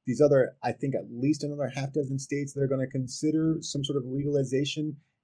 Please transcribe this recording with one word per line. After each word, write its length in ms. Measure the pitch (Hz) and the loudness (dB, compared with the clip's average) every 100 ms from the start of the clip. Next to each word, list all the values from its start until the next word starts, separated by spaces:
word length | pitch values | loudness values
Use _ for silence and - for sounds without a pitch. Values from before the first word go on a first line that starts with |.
| - | -2
these 140 | 120 | 4
other, 380 | 147 135 120 - | 6 8 4 0
I 120 | 123 | -4
think, 220 | 117 139 120 | -2 -2 -4
at 100 | 101 | -6
least 360 | 120 135 156 147 | -2 0 0 -2
another 260 | 147 127 | -4 -4
half 200 | 139 135 | -4 -4
dozen 260 | 156 131 135 | -2 -2 -4
states 320 | - 143 139 | -4 -4 -4
that 80 | 143 | -2
are 60 | 135 | 0
gonna 200 | 135 131 | 0 -2
consider 720 | 135 127 - 156 156 160 160 | -2 -4 -2 0 2 2 0
some 240 | - 143 - | -2 -4 -2
sort 100 | 139 | -2
of 80 | |
legalization 960 | 127 131 147 143 123 131 143 156 151 147 _ _ | -2 -4 0 0 2 0 0 -2 -6 -6 _ _